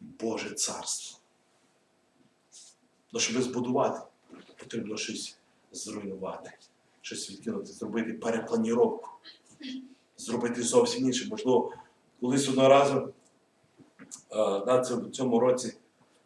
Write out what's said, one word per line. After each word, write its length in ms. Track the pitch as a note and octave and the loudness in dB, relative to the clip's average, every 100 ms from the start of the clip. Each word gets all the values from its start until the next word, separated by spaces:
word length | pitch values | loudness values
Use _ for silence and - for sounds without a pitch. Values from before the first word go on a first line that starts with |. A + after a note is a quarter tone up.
Боже 540 | D#2 - A2 - - | -20 -6 -4 -4 -6
царство. 640 | - - - - - - - _ _ _ _ _ _ _ _ _ _ _ _ _ - - _ _ _ _ | -4 -4 -4 -8 -8 -10 -18 _ _ _ _ _ _ _ _ _ _ _ _ _ -20 -20 _ _ _ _
Ну, 80 | A#2 | -4
щоб 220 | A#2 A#2+ | 0 0
збудувати, 580 | B2 B2 B2+ A#2+ - - - _ _ - - - | -2 -2 -2 0 0 -2 -10 _ _ -20 -20 -20
потрібно 380 | - A#2 G2+ G#2+ | -10 -8 -6 -6
щось 420 | - G#2+ - - _ _ _ | -6 -8 -10 -14 _ _ _
зруйнувати, 800 | - G#2 G#2 G2 F#2 F#2 - - - - _ _ _ | -14 -10 -8 -8 -8 -8 -10 -14 -20 -20 _ _ _
щось 300 | - A2 - | -12 -10 -10
відкинути, 360 | G2 A2+ G2 - | -10 -8 -8 -8
зробити 460 | - A2 A2+ A2+ | -10 -6 -4 -4
перепланіровку, 1000 | - A#2 A#2 - A2+ A2+ A#2 A2+ - - - - - _ - C4 - - - _ - | -4 -2 -2 -2 0 2 4 4 2 -8 -18 -20 -20 _ -14 -12 -12 -14 -20 _ -14
зробити 460 | - A#2 A#2+ A#2+ | -6 -2 -2 -2
зовсім 440 | A#2 B2 A#2 B2+ C3 | 4 4 4 2 0
інше. 220 | A#2+ G2+ | 0 -4
Можливо, 420 | G#2+ B2+ A#2+ - - - _ _ _ | -2 4 4 2 -6 -18 _ _ _
колись 280 | B2 C#3 C3 | 0 2 2
одного 200 | C3 C3+ | 6 8
разу, 440 | C#3 C#3 C3 - - _ _ _ _ _ _ - _ - - - | 8 8 2 -2 -10 _ _ _ _ _ _ -20 _ -20 -20 -6
е, 60 | G#2 G#2+ - B2 | 0 2 2 4
на 140 | B2+ | 2
цьому, 280 | B2 A#2+ - | 2 -2 -4
цьому 320 | - B2 A#2 | -4 2 4
році, 360 | B2+ B2 A2+ - _ _ _ _ | 4 4 -2 -10 _ _ _ _